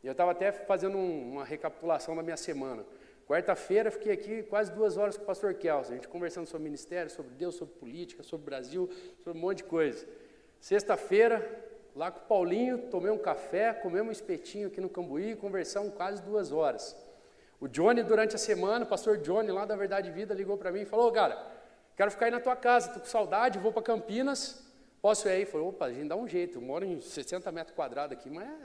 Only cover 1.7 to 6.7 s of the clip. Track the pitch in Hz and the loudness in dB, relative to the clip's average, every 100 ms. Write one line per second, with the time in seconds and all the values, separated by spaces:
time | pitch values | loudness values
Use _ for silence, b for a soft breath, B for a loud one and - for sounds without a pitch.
1.7 | - 165 156 - 160 165 160 - 143 135 | -4 0 0 0 -6 -4 -6 -4 -4 -4
2.7 | 113 101 B B B _ 156 180 175 - | -6 -10 B B B _ 2 2 0 4
3.7 | 196 220 208 214 196 202 220 214 202 202 | 4 4 0 0 0 -2 -8 -2 0 0
4.7 | 180 214 185 208 202 - 185 202 180 170 | 2 2 4 0 0 -4 -2 -2 0 2
5.7 | 147 120 123 - 175 175 175 165 160 156 | 2 0 -8 -10 -6 -6 -6 -8 -8 -8